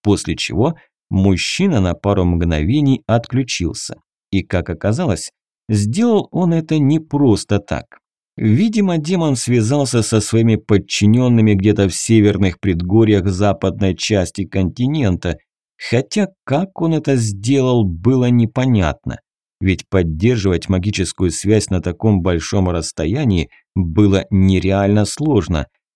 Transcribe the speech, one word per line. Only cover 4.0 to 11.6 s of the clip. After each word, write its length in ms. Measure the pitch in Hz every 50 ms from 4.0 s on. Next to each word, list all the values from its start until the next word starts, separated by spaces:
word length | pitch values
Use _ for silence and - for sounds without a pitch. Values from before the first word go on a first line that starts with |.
| _ _ _ _ _ _
И, 140 | - 98 87
как 260 | - - 90 85 -
оказалось, 640 | 87 76 - 101 110 143 185 147 95 - - - - _ _ _ _ _ _ -
сделал 580 | 107 104 101 104 120 180 233 240 226 202 165 -
он 220 | - - 185 175 165
это 260 | 165 160 160 160 156
не 200 | 143 135 151 160
просто 600 | 156 - - 143 147 131 104 98 - - 104 101
так. 400 | - - - 67 - _ - _ _ _ _ _ _ _ _
Видимо, 600 | - - 110 107 135 208 233 214 226 202 190 175 165
демон 380 | 151 156 190 180 165 151 135
связался 680 | 120 - 120 123 120 107 107 139 147 143 131 - 120 104
со 180 | - - 110
своими 360 | 104 - - 113 113 113 110 101
подчиненными 960 | - - 107 95 80 - - - 104 104 110 123 127 123 120 117 110 107 104
где-то 360 | 95